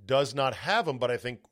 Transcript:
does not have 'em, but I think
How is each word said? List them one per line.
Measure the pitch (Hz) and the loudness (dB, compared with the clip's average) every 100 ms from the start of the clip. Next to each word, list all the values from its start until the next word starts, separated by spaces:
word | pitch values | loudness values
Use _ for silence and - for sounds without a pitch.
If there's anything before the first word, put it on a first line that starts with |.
does | 101 131 135 | 0 2 2
not | 135 131 | 0 -2
have | - 151 220 165 | 0 0 0 0
'em, | 127 | 0
but | 120 | 0
I | 120 | 0
think | 123 117 _ | -4 -10 _